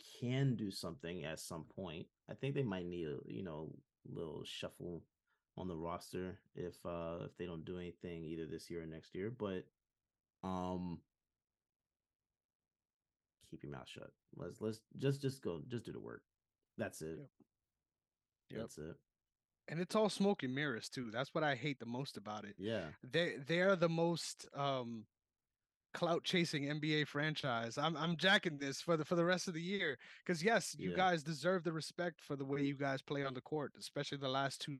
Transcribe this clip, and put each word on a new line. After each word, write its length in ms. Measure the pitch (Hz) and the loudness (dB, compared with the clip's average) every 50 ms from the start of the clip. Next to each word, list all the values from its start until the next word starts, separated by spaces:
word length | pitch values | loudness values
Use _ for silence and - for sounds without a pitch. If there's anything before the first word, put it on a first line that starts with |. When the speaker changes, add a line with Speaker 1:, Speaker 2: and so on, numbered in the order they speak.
| - - - - | -10 -16 -8 -4
Speaker 1:
can 360 | 127 120 127 131 139 135 123 | -2 0 2 4 4 4 4
do 140 | 95 107 98 | 2 0 -2
something 540 | 95 - - 87 82 - - 85 90 90 73 | -4 -4 -6 -6 -6 -6 -6 -6 -4 -4 -4
at 160 | 76 80 76 | -4 -6 -6
some 240 | - - 87 80 73 | -6 -8 -8 -8 -8
point. 420 | - - - 95 85 76 - - - _ _ _ - | -10 -8 -8 -6 -6 -6 -8 -8 -10 _ _ _ -12
I 40 | 95 | -8
think 200 | - 135 135 139 | -4 -2 -2 0
they 80 | 143 | 2
might 240 | 131 110 95 92 87 | 2 2 0 0 -2
need 200 | 87 87 87 82 | -2 -2 -2 -2
a, 100 | 76 69 - - | -2 -2 -4 -6
you 160 | - - 110 | -6 -6 -6
know, 320 | 98 - 78 76 80 76 - - - _ _ _ - - | -4 -4 -6 -6 -6 -8 -10 -12 -18 _ _ _ -12 -10
little 320 | - - 85 78 73 - 82 | -6 -6 -6 -6 -6 -8 -8
shuffle 580 | - - - - 87 - - 95 87 85 80 - _ _ _ _ _ _ _ _ _ - | -8 -8 -6 -8 -8 -8 -8 -8 -8 -8 -8 -10 _ _ _ _ _ _ _ _ _ -10
on 120 | - 92 92 | -6 -6 -4
the 80 | 85 | -4
roster 640 | 80 82 82 87 90 - - - 92 90 92 92 - _ _ - | -2 -2 -2 -4 -4 -6 -6 -6 -4 -4 -4 -6 -10 _ _ -8
if, 200 | - 90 87 85 - - | -6 -6 -6 -6 -6 -6
uh, 320 | 90 87 85 85 82 85 - 101 | -4 -4 -2 -2 -2 -4 -4 -6
if 120 | 95 - | -8 -6
they 80 | - 87 | -6 -6
don't 180 | 87 85 80 76 | -4 -4 -6 -6
do 140 | 78 90 90 | -6 -6 -6
anything 460 | 87 87 85 - - 90 85 82 82 | -6 -8 -8 -8 -8 -8 -6 -6 -4
either 220 | 78 82 82 80 | -4 -4 -4 -4
this 240 | 76 80 80 - - | -4 -6 -8 -6 -6
year 120 | 85 85 | -6 -6
or 40 | 82 | -6
next 280 | 80 80 78 - - - | -6 -8 -10 -12 -8 -6
year. 160 | 92 95 113 | -4 -4 -4
But 340 | 123 120 104 98 95 92 - _ _ _ _ _ _ _ _ _ _ _ _ _ _ - | -2 -2 -2 0 -2 -2 -4 _ _ _ _ _ _ _ _ _ _ _ _ _ _ -6
um, 580 | - 95 92 90 90 92 90 90 90 90 85 - - _ _ _ _ _ _ _ _ _ _ _ _ _ _ _ _ _ _ _ _ _ _ _ _ _ _ _ _ _ _ _ _ _ _ _ _ _ _ _ _ _ _ _ _ _ _ _ - - | -4 -2 0 0 0 0 0 0 -2 -2 -4 -8 -10 _ _ _ _ _ _ _ _ _ _ _ _ _ _ _ _ _ _ _ _ _ _ _ _ _ _ _ _ _ _ _ _ _ _ _ _ _ _ _ _ _ _ _ _ _ _ _ -18 -16
keep 120 | - - | -14 -12
your 100 | - 71 | -10 -8
mouth 160 | 71 64 62 - | -8 -8 -10 -12
shut. 220 | - - - - _ _ _ - - | -14 -14 -14 -16 _ _ _ -18 -14
Let's, 240 | - - 87 - - | -10 -10 -10 -6 -4
let's 200 | 104 110 107 - _ _ - - | -4 -4 -4 -4 _ _ -6 0
just, 220 | 127 139 139 139 | 2 2 2 2
just 200 | 135 135 131 - | 0 -2 -2 -2
go, 180 | - - 85 156 139 127 | -4 -4 -4 -4 -6 -6
just 160 | 123 117 - | -6 -6 -6
do 80 | - | -6
the 80 | 73 57 | -8 -8
work. 220 | 52 57 58 - _ _ _ _ _ _ _ _ _ _ - | -8 -10 -12 -12 _ _ _ _ _ _ _ _ _ _ -6
That's 260 | - 107 95 - - | -4 -4 -4 -4 -6
it. 160 | 78 80 82 - | -6 -6 -6 -8
Speaker 2:
Yep. 100 | 71 - _ _ - _ _ _ _ _ _ _ _ _ _ _ _ _ _ _ _ _ _ _ _ - | -10 -14 _ _ -20 _ _ _ _ _ _ _ _ _ _ _ _ _ _ _ _ _ _ _ _ -10
Yep. 100 | - 107 | -6 -6
Speaker 1:
That's 180 | 113 110 - 78 | -6 -6 -8 -10
it. 180 | 76 82 - - _ _ _ _ _ _ _ _ _ _ _ _ - - | -8 -10 -10 -12 _ _ _ _ _ _ _ _ _ _ _ _ -10 -6
Speaker 2:
And 120 | 151 165 | -2 -2
it's 140 | 180 - - | -2 2 4
all 140 | 214 220 196 | 4 4 4
smoke 340 | - - 196 202 202 - | 4 4 4 4 4 4
and 120 | - 127 127 | 0 -2 0
mirrors 340 | 139 151 147 120 107 - - | 0 0 0 0 -2 -4 -6
too. 220 | - 135 123 113 | -6 -6 -6 -2
That's 240 | 104 117 139 - - | -2 -2 -2 0 2
what 100 | 165 156 | 2 4
I 100 | 147 139 | 4 4
hate 240 | 117 113 151 135 - | 2 2 -2 -2 -2
the 80 | 113 | -4
most 300 | 117 120 127 139 - - | -4 -2 -2 -4 -4 -6
about 280 | - 98 - - 107 104 | -8 -6 -6 -6 -6 -8
it. 100 | 101 101 - | -10 -8 -4
Speaker 1:
Yeah. 260 | 95 107 113 104 85 76 - - - 131 | -2 0 0 0 -2 -4 -8 -10 -8 -2
Speaker 2:
They, 240 | 113 160 175 160 98 120 139 | 0 2 2 2 0 -4 -2
they 140 | 120 165 175 | 0 4 6
are 160 | 185 196 196 | 8 6 8
the 120 | 170 170 165 | 6 6 4
most, 580 | 165 165 170 170 170 156 - - - - - - - | 4 4 4 4 2 0 -2 -6 -8 -8 -12 -10 -2
um, 500 | 143 143 139 135 131 123 117 117 110 104 _ _ _ _ _ _ _ _ _ _ _ _ _ _ _ _ _ - | 0 2 2 2 2 0 -2 -6 -8 -10 _ _ _ _ _ _ _ _ _ _ _ _ _ _ _ _ _ -2
clout 280 | - 175 165 170 151 | 2 4 4 4 4
chasing 460 | - - - 180 170 - - 147 143 143 | 2 4 6 6 6 6 4 0 0 0
N 100 | 151 156 | 0 2
B 200 | 147 156 156 151 | 4 4 4 4
A 40 | 147 | 4
franchise. 720 | - - 143 147 156 151 - - 135 120 113 117 117 107 143 | 2 2 2 2 2 2 2 2 2 2 2 2 0 0 2
I'm, 180 | 147 160 170 | 2 2 2
I'm 200 | 139 156 170 170 | 2 2 2 2
jacking 420 | 147 175 190 202 202 - 175 151 139 | 6 6 8 8 8 6 2 0 0
this 220 | 143 139 135 - | -2 -2 -2 -2
for 160 | - 170 170 | 2 2 4
the, 80 | 156 151 | 4 4
for 100 | - 180 | 4 4
the 80 | 170 170 | 4 6
rest 240 | 175 185 175 - 196 | 6 4 4 2 -2
of 60 | 170 | -4
the 60 | 160 | -4
year. 340 | 170 180 202 196 180 151 131 - - - - - - | -2 -2 0 0 2 0 0 -2 -8 -18 -18 -8 -2
'Cause 160 | - 180 151 | -2 0 4
yes, 340 | 165 220 233 196 - - - 147 | 4 6 6 4 4 0 -4 -2
you 120 | 165 185 | -2 0
Speaker 1:
Yeah. 60 | 175 | 4
Speaker 2:
guys 260 | 180 185 185 175 160 | 6 6 6 6 4
deserve 420 | 135 160 160 135 139 180 190 185 151 | 0 -2 -4 0 2 2 4 4 2
the 80 | 180 | 0
respect 480 | 160 160 143 - - - 175 175 160 - | 0 -2 -4 -4 -4 -2 -2 -2 -2 -6
for 160 | - - 147 | -6 -6 -4
the 80 | 135 139 | -2 0
way 180 | 135 139 143 | 0 2 2
you 140 | 139 139 143 | 2 2 2
guys 260 | 131 143 139 135 131 | 2 2 2 0 0
play 220 | - - 151 139 139 | -2 -2 -2 0 0
on 100 | 139 127 | -2 -2
the 60 | 127 | -4
court, 320 | - - 156 151 139 - - 107 | -4 -2 -2 -2 -2 -4 -6 -8
especially 400 | - - - 147 143 - 147 139 | -10 -6 -4 -4 -2 -2 -2 -2
the 100 | 135 131 | 0 2
last 320 | 131 135 139 139 - - | 2 4 2 2 0 -2
two 160 | - 156 143 | -6 -6 -6